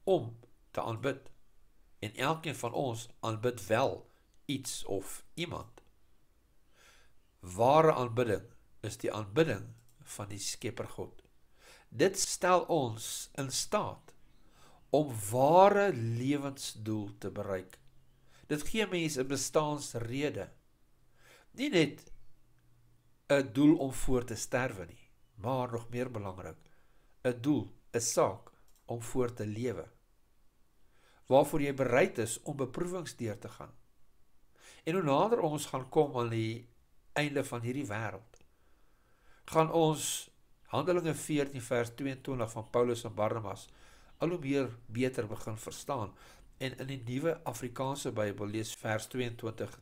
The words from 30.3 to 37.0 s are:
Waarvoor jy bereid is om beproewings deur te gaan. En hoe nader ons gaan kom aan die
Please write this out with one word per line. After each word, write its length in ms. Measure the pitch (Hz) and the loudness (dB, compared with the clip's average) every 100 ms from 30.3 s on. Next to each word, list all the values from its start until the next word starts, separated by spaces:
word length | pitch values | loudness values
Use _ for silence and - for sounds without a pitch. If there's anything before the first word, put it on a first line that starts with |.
| _ - _ _ _ - _ _ _ - | _ -20 _ _ _ -20 _ _ _ 4
Waarvoor 340 | 131 147 160 | 6 6 2
jy 120 | 143 | 0
bereid 440 | 135 123 123 202 123 | 0 4 6 4 2
is 200 | 107 - | -4 -4
om 140 | - 135 | -8 -4
beproewings 600 | 123 - 175 185 151 - | -4 -4 -4 -4 -8 -6
deur 220 | 117 101 | -6 -6
te 100 | 104 | -12
gaan. 260 | - - - - _ - - - - - - - - | -14 -18 -18 -20 _ -20 -20 -20 -20 -20 -20 -20 -8
En 100 | - | -2
hoe 80 | 185 | 0
nader 380 | 156 139 208 233 | 4 4 6 4
ons 260 | 160 151 - | 2 -2 -4
gaan 220 | 135 127 | -6 2
kom 300 | 165 147 127 | 4 4 2
aan 100 | 120 | 0
die 380 | 113 113 117 - _ _ - | 0 -2 -4 -12 _ _ -20